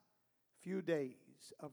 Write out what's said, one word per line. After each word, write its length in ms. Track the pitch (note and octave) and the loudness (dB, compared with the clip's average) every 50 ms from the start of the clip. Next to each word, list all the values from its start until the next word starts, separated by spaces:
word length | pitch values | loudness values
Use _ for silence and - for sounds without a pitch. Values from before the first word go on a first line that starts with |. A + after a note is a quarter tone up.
| - _ _ _ _ _ _ _ _ _ _ - | -20 _ _ _ _ _ _ _ _ _ _ -10
few 200 | - A#2+ C#3+ - | -4 -2 0 0
days 340 | E3+ D#3+ E3+ D3+ C#3 C3 B2 - - - - - - - - - | 4 4 4 4 4 2 -2 -8 -16 -20 -20 -18 -18 -16 -12 -10
of 120 | D3+ D3 | -10 -10